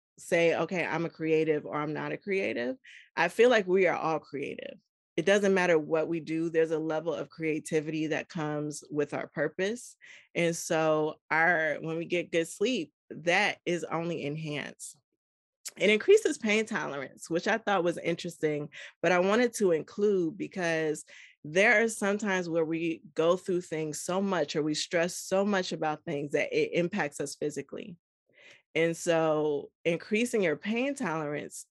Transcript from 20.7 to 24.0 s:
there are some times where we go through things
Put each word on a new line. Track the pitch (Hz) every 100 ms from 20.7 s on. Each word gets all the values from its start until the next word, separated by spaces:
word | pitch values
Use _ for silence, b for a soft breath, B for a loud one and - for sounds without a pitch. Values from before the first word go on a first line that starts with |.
| 160 156 151 - B B B
there | 151 165 214 214
are | 226
some | - 202 202
times | 208 185 175
where | 165 156
we | 165 165 - 156
go | 151 165 180
through | - 180
things | 180 156 156 147